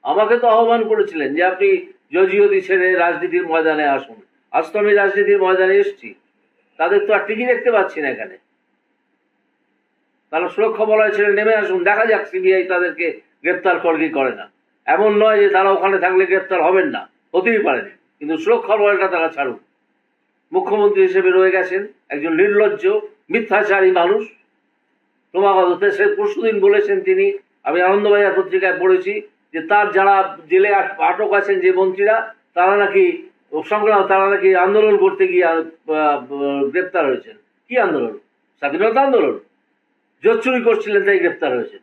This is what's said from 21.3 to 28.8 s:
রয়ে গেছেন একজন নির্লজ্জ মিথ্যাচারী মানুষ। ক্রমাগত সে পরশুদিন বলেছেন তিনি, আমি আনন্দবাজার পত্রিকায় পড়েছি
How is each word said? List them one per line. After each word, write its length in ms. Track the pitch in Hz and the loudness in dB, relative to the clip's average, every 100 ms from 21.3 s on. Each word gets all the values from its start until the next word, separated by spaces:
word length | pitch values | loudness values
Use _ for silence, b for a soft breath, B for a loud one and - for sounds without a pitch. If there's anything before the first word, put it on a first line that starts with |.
রয়ে 200 | 185 185 | 2 2
গেছেন 360 | 185 180 185 208 _ _ | 0 -2 -6 -8 _ _
একজন 240 | 147 165 | -8 -4
নির্লজ্জ 540 | 160 202 202 208 - 185 214 - _ _ | 0 2 2 2 0 -2 -2 -4 _ _
মিথ্যাচারী 600 | 220 220 202 208 196 190 | -6 0 -2 0 2 2
মানুষ। 360 | 185 175 214 220 _ _ _ _ _ _ _ _ _ _ | 2 2 0 -4 _ _ _ _ _ _ _ _ _ _
ক্রমাগত 520 | 180 202 190 180 175 | -2 2 2 2 2
সে 320 | 202 - 202 - | -2 2 0 0
পরশুদিন 440 | 208 - 226 208 | -4 -2 -2 2
বলেছেন 420 | 196 208 208 196 | 2 2 0 -2
তিনি, 360 | 185 185 196 196 _ _ | 0 0 0 -2 _ _
আমি 180 | - 170 | -4 0
আনন্দবাজার 520 | 180 202 208 202 202 180 | 2 2 2 2 2 0
পত্রিকায় 440 | 185 185 190 | -2 -2 -2
পড়েছি 420 | 180 | 0